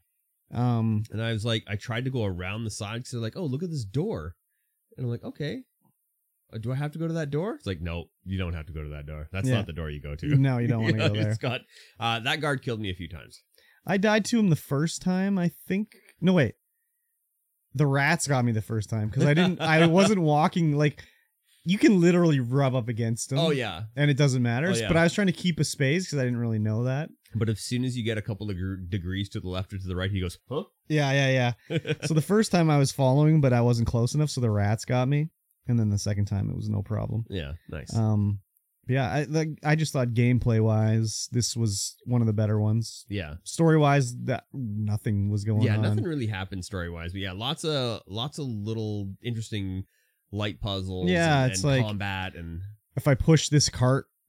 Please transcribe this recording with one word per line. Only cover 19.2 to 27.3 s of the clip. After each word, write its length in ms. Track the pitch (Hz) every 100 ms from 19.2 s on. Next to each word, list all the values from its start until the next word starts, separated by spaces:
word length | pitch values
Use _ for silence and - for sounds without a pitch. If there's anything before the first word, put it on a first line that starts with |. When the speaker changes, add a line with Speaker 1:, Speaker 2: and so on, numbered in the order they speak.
| 139
Speaker 1:
I 100 | 151
didn't, 260 | 180 175
I 240 | 160 160 165
Speaker 2:
<laughs> 0 |
Speaker 1:
wasn't 360 | 170 196 208
walking, 540 | 156 147 175 185 165 147
like, 280 | 147 - - _ _ _ _ _ 160
you 120 | 202
can 240 | 302 196
literally 380 | 170 175 170 143
rub 340 | 120 131 139
up 140 | 127 117
against 400 | 113 117 113 -
them. 80 | 135
Speaker 2:
Oh, 140 | 160
yeah. 320 | 143 113 85 110 -
Speaker 1:
And 140 | 147
it 80 | 143
doesn't 240 | 143 127
matter. 280 | 120 120 165
Speaker 2:
Oh, 40 | 117
yeah. 120 | 107
Speaker 1:
But 100 | 165
I 60 |
was 100 | 170
trying 140 | - 196
to 60 |
keep 260 | 165 180 156
a 40 |
space 460 | 151 - 135 165 185
'cause 80 | 143
I 60 |
didn't 160 | 127 120
really 180 | 117 110
know 280 | 107 110 123
that. 260 | 131 160 - _